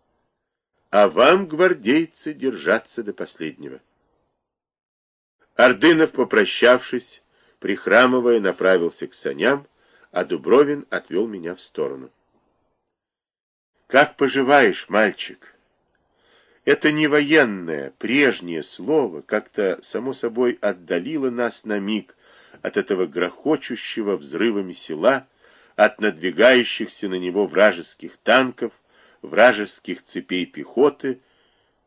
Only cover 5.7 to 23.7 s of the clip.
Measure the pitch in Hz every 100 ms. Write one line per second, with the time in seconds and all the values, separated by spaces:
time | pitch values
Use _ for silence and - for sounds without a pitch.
5.7 | 98 160 160 156 - 117 110 95 - 120
6.7 | 127 - 123 - - _ _ _ _ 92
7.7 | 101 90 113 127 127 120 117 95 - 92
8.7 | 92 85 - 71 - - 69 110 143 -
9.7 | _ _ _ _ 90 92 82 80 127 143
10.7 | 143 - 87 - 87 113 98 82 92 -
11.7 | - 69 67 65 _ _ _ _ _ _
12.7 | _ _ _ _ _ _ _ _ _ _
13.7 | _ - 131 147 - 135 135 131 143 107
14.7 | 82 - 104 104 - - - - _ _
15.7 | _ _ _ _ _ _ _ _ _ 135
16.7 | 143 151 151 151 151 143 156 120 95 82
17.7 | 73 67 - 110 139 135 98 87 80 71
18.7 | - 101 156 110 76 - 107 - - 95
19.7 | 85 - 107 131 127 120 113 120 - 104
20.7 | 90 85 87 113 156 131 120 117 - 110
21.7 | 104 98 107 - _ _ _ _ - -
22.7 | - - 92 87 87 87 - 147 156 -